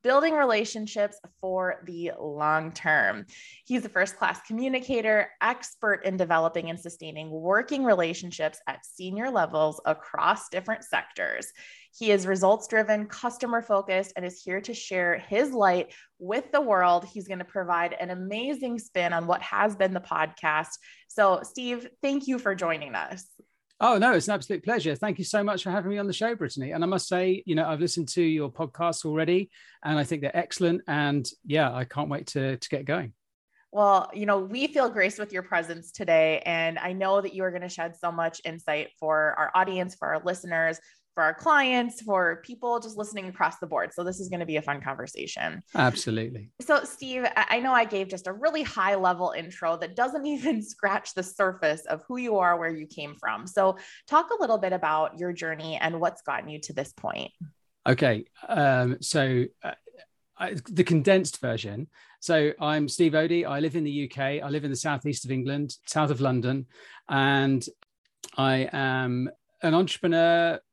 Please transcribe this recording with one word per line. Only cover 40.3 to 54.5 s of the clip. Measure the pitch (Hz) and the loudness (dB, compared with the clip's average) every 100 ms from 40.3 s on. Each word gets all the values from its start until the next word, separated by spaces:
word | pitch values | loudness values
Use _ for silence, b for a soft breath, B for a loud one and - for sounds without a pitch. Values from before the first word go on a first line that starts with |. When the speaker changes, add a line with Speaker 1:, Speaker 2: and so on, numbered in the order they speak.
| 180 175 165 165 160 b b _ | -4 -4 0 0 -2 b b _
Speaker 1:
for | - | 0
our | 156 | 0
clients, | 160 330 294 262 254 240 - | 2 4 4 4 2 0 -6
for | 220 190 175 165 | 0 2 2 0
people | - 240 240 240 | -10 -8 -2 -2
just | 220 214 | -4 -10
listening | 208 208 185 | -8 -8 -10
across | 185 170 - | -2 -2 -2
the | 165 | -4
board. | 147 90 | -4 -4
So | - | -4
this | 175 185 | -6 -6
is | 185 | -8
gonna | 175 165 | -6 -2
be | 151 | -2
a | |
fun | 143 143 | -2 -6
conversation. | 135 135 123 - 69 - 80 82 - | -6 -8 -10 -10 -10 -6 -6 -8 -4
Speaker 2:
Absolutely. | - 127 117 - 110 117 123 104 - | 2 2 2 -4 -4 -6 -10 -16 -14
Speaker 1:
So | 254 285 | 0 0
Steve, | 285 - 262 254 | 0 -12 -8 -4
I, | 247 - - | 0 0 2
I | 240 | 0
know | 262 | 4
I | 247 | 2
gave | 226 202 190 | 2 -2 -4
just | 190 | -8
a | 185 | -10
really | 202 302 311 | -2 0 0
high | 262 - 190 | -4 0 2
level | 196 185 175 180 - | 4 2 2 -2 -4
intro | 165 185 170 170 | -10 -4 -2 -2
that | 180 | -4
doesn't | 185 254 285 | -2 -2 -2
<laughs> | |
even | 285 285 262 226 | -4 -2 0 -2
scratch | 214 - 196 202 - | -4 -2 0 0 -4
the | 190 | -8
surface | 185 - 190 185 156 160 | -8 0 0 2 0 0
of | - 160 - | -4 -6 -6
who | 254 | -8
you | 247 208 | 0 2
are, | 175 175 | 4 2
where | 165 | 0
you | 160 151 | -6 -10
came | - 147 | -12 -12
from. | 147 - 107 | -8 -6 -6
So | 185 202 190 190 B B - | -2 2 2 2 B B 2
talk | 302 339 | 2 2
a | 453 | -2
little | 269 | 0